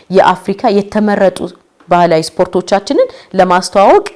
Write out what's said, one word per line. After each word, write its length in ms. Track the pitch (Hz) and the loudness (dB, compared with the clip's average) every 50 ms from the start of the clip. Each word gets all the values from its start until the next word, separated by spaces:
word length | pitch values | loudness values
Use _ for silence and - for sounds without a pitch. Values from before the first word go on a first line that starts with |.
| _ - | _ -2
የአፍሪካ 600 | 180 190 - - 185 180 - - 196 - - 233 202 | 0 2 2 2 0 -2 -4 -8 -8 -4 -2 -2 0
የተመረጡ 640 | 202 202 202 - 214 214 208 202 196 196 185 180 - - 180 - - _ _ _ _ _ 165 | -2 -2 -2 -4 -2 -2 0 0 0 0 0 -2 -4 -8 -12 -14 -16 _ _ _ _ _ -2
ባህላዊ 340 | 180 175 175 170 165 160 160 | 0 2 2 2 2 0 -2
ስፖርቶቻችንን 840 | - - - 180 - - 180 180 - 202 196 202 - 285 359 523 508 - - - _ - | -4 -4 -4 -4 -2 -2 -4 -2 -2 -2 -2 -2 -2 -2 -2 -2 -2 -4 -10 -20 _ -2
ለማስተዋወቅ 720 | 185 180 185 180 185 185 - - 202 196 233 339 415 - - - | 0 2 2 2 0 -2 -2 0 2 4 4 4 4 2 -2 -4